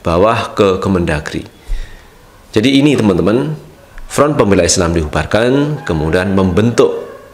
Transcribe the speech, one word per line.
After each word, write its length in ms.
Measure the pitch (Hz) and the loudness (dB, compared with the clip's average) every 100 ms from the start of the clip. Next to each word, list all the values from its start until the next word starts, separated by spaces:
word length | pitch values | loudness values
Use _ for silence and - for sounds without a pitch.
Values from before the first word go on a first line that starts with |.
bawah 560 | - 85 104 113 - - | 0 2 2 0 -4 0
ke 240 | 101 95 | 0 2
Kemendagri. 640 | 98 95 85 76 - - - - - - - - - - - - - | 0 0 0 -4 -6 -12 -12 -20 -8 -6 -6 -16 -20 -20 -20 -20 -4
Jadi, 320 | 110 117 139 | 0 2 2
ini, 160 | 147 123 | 2 2
teman-teman, 640 | 107 90 85 113 147 156 - - - - - | 2 2 2 0 -2 -8 -12 -20 -20 -18 -10
Front 320 | - 143 147 | -2 0 2
Pembela 240 | 110 95 | 2 2
Islam 320 | 85 95 85 85 | 2 0 0 0
dibubarkan, 880 | 76 80 80 104 120 139 147 151 | -2 -4 -2 0 2 0 -2 -4
kemudian 480 | - 82 78 87 98 | -4 -4 0 0 0
membentuk 800 | 98 95 87 110 117 - - - - - | 0 2 2 0 2 0 0 -10 -16 -20